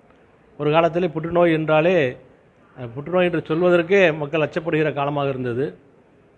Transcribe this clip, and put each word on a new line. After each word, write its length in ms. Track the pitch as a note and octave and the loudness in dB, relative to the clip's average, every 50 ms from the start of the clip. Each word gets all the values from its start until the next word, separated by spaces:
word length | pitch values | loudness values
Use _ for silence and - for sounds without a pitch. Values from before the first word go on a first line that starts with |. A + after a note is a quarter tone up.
| _ _ _ _ _ _ _ _ _ _ _ - | _ _ _ _ _ _ _ _ _ _ _ -6
ஒரு 140 | D3 D3 | -2 0
காலத்திலே 360 | D3+ E3 E3+ E3 D#3 F3 F#3 F3 | 2 2 2 2 2 0 -4 -2
புற்றுநோய் 440 | D3 D#3+ D#3 E3+ F3 E3+ F3 E3+ | -4 -6 -6 -2 2 2 4 4
என்றாலே, 680 | D#3+ D#3+ D#3+ D3+ D#3 D#3 D#3 F3 F#3+ F3 C#3+ B2+ B2+ - - - _ _ _ _ _ _ _ _ - - | 2 0 0 2 2 2 4 4 2 2 0 0 -4 -8 -16 -20 _ _ _ _ _ _ _ _ -20 -16
அஹ், 120 | B2+ A#2 A2+ | -16 -14 -12
புற்றுநோய் 320 | C3 C#3+ E3 E3+ F3+ F3+ | -12 -10 -4 0 0 0
என்று 140 | F3 E3 D#3+ | 0 0 -4
சொல்வதற்கே 800 | D3 - D#3+ D#3+ F3+ F3+ F3 F3 E3+ D#3+ G3 G3+ F#3+ E3 D3+ D#3+ | -4 -2 -2 0 2 2 4 2 2 2 2 4 4 4 2 0
மக்கள் 240 | D3 C#3+ D3 E3 | -4 -4 -2 -2
அச்சப்படுகிற 520 | D3+ C#3 - F3+ D#3+ E3+ D#3+ D3+ D#3 D3+ C3 | -2 -2 -4 -6 -6 -2 -2 0 0 0 -2
காலமாக 360 | C#3+ C#3 C#3+ D3 C#3+ C#3 C#3 | -2 -4 -2 -2 -2 -2 -2
இருந்தது. 480 | C3+ B2+ B2+ B2 A#2 A#2+ C#3 F3 - - _ _ _ _ _ _ _ _ _ _ _ | -4 -4 -4 -4 -4 -4 -4 -6 -6 -12 _ _ _ _ _ _ _ _ _ _ _